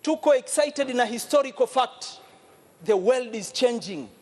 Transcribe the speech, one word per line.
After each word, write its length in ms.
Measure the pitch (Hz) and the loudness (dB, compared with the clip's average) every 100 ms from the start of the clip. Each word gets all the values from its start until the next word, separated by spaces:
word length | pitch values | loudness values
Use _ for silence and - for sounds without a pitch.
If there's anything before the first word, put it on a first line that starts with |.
tuko 340 | - 311 311 269 | -2 0 2 2
excited 600 | - - 294 285 262 247 | 2 -2 0 -2 -2 0
na 100 | 226 | -2
historical 640 | 233 - 294 269 - 247 | -2 0 0 0 0 0
fact. 380 | 262 240 - - - - - _ _ _ _ 170 | 2 -2 -4 -16 -18 -20 -20 _ _ _ _ 0
The 80 | |
world 420 | 202 190 254 240 220 | 2 4 0 -2 -10
is 180 | 185 | -8
changing. 540 | - 247 233 170 170 110 - | 0 0 0 -6 -10 -12 -18